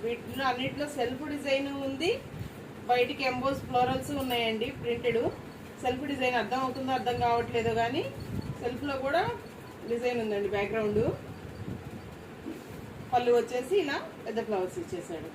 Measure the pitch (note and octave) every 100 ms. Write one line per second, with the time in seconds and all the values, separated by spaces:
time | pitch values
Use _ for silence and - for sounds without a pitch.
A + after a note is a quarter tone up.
0 | A3+ A#3 - B3+ C4+ B3 C4 C4+ D4 C4+
1 | A#3+ C4 D4+ C#4+ C#4+ C4+ C#4 C#4 C4+ C4+
2 | E4 C5+ - - - - - - - B3
3 | B3 C#4 C4+ B3+ C4 C4+ - B3+ B3 C4
4 | C4 C#4+ C4 A#3+ A3+ A3 A#3+ - A#3 A#3
5 | A#3+ A3+ D4+ - - - - - B3+ B3+
6 | C#4+ C4+ B3+ B3 G#3+ B3+ C4 C4 C4 B3+
7 | A3+ B3 A#3+ A#3 A#3 A#3+ A3+ A3 A#3 C#4
8 | C5+ - - - - - A#3+ B3+ C#4+ C4+
9 | C4 D#4+ A4 A#4 - - - - - A#3
10 | B3 A#3+ A3 G3+ G3+ G3+ G3+ A3 G#3+ G#3
11 | C4+ - - - - - - - - -
12 | - - - - - - - - - -
13 | - B3 B3 A#3+ A3 B3 B3+ G4+ D4+ C#4
14 | - - - A3 - G3+ F3+ F#3 E3+ F3+
15 | E3+ E3 D#3+